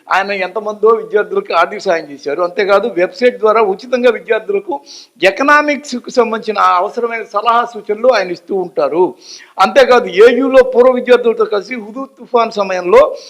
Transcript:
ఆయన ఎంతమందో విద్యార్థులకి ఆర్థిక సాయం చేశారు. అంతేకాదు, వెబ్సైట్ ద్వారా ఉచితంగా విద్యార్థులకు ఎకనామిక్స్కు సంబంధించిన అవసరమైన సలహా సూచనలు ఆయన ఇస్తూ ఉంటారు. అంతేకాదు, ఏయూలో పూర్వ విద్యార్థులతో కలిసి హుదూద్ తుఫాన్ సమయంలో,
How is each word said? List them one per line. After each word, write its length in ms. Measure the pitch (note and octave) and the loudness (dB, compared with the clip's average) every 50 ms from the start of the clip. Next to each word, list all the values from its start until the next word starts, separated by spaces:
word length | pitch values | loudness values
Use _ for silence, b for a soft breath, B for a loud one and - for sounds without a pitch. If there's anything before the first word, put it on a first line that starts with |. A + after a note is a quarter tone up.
| b - | b -4
ఆయన 180 | E3+ F#3 G3 G3+ | -2 -2 -2 -2
ఎంతమందో 580 | G3+ F#3+ F#3 F3+ F3+ A3 G#3 G#3+ G#3 G#3 G#3 A3 | -4 -6 -6 -6 -6 -8 -8 -8 -4 0 2 2
విద్యార్థులకి 640 | A3+ G#3+ - - G#3 G#3 G3+ - G3 G3 G3 - | 2 2 0 -2 -2 -2 -2 -2 -4 -6 -4 -2
ఆర్థిక 260 | G3 E3 F3 F#3 G#3 G3 | 0 0 0 0 -4 -6
సాయం 320 | - G3 E3+ E3 D#3 D3 | -2 -2 -2 -2 -4 -8
చేశారు. 320 | C#3+ C3 - C#3+ C#3+ E3+ | -16 -10 -8 -6 -4 -4
అంతేకాదు, 460 | F3+ F3 F3 A3 G3+ F#3+ G3+ G3 G#3 A#3+ | -4 -4 -2 -2 0 2 2 2 0 -2
వెబ్సైట్ 500 | F3+ E3+ F3+ F3+ - - B3 B3 G3+ F#3+ | -2 -2 -2 -2 -2 0 0 0 0 2
ద్వారా 220 | G#3+ G#3+ G#3 A3+ | 0 2 2 2
ఉచితంగా 500 | A3+ F#3+ G3 F#3 - B3 B3+ A#3+ B3 B3 | 2 0 -2 -4 -6 -6 -2 0 2 0
విద్యార్థులకు 680 | A3 G#3 F3 F#3 A3+ A3 A3 G3+ G3 G3 - F4 C#4+ C#4+ B B B B B B _ - | 0 0 -2 -4 -4 -4 -2 -4 -4 -4 -4 -6 -8 -10 B B B B B B _ -2
ఎకనామిక్స్కు 880 | - - C#4+ - C4+ D4 D4 D4 D4 D4 D4 C#4+ - - B3+ A#3 - B3 | 0 0 0 2 2 4 4 4 2 0 -2 -4 -6 -10 -12 -12 -12 -4
సంబంధించిన 480 | - B3 A#3 A3+ A3 A3 - G#3+ G3+ G3 | -2 0 0 0 -2 -6 -6 -4 -2 0
అవసరమైన 640 | F#3 F#3 F#3 F3+ F#3+ G#3 G#3 A#3+ A#3 A#3 A3+ A3+ | 2 2 2 2 0 -2 -4 -6 -6 -6 -6 -8
సలహా 420 | G#3 - - G#3 A3 A#3 A3+ A#3+ A#3+ | -8 -6 -6 -6 -4 -2 0 -2 -2
సూచనలు 440 | A#3 - G#3 F3+ - G#3 G#3+ A#3+ C4 | -4 -8 -10 -8 -8 -4 0 0 2
ఆయన 220 | A#3+ G3+ F#3 F3+ | 2 0 -2 -4
ఇస్తూ 240 | F3 - _ - G3+ | -8 -10 _ -6 -6
ఉంటారు. 600 | F#3+ F3+ F3 - E3 D3 C3 D3 F3 F#3 C#3+ A#2+ B B B B B B B B - | -6 -6 -6 -4 -2 -2 0 0 0 0 0 -2 B B B B B B B B 0
అంతేకాదు, 460 | F#3+ A3+ G3+ C#4 B3+ A3+ B3 A#3 G3 | 0 2 4 4 4 6 4 2 2
ఏయూలో 560 | F#3 F3 F#3+ A3+ B3+ B3 B3 C4+ B3+ C4 C4 | 2 4 6 6 6 6 4 0 4 4 4
పూర్వ 300 | B3 - - A#3 B3+ C4 | 4 4 4 4 4 4
విద్యార్థులతో 520 | B3 B3 G#3 B3 B3 A#3 A#3 A#3 A3 A3 G#3+ | 4 2 2 2 2 2 2 0 0 0 -2
కలిసి 300 | - G#3+ G#3 F3+ G#3+ B3+ | -2 -2 -4 -6 -6 -10
హుదూద్ 440 | A#3+ G3+ G#3+ G#3+ C4+ C4+ - _ - | -12 -12 -12 -12 -12 -14 -14 _ -20
తుఫాన్ 320 | A#3 - B3 A#3 A3+ A3 | -8 -2 -2 0 0 -2
సమయంలో, 680 | - G#3 G3 F#3+ F#3 F3+ F3+ F3 G#3 B3+ D4+ B B B B | -2 -4 -4 -4 -4 -4 -4 -2 -2 0 -2 B B B B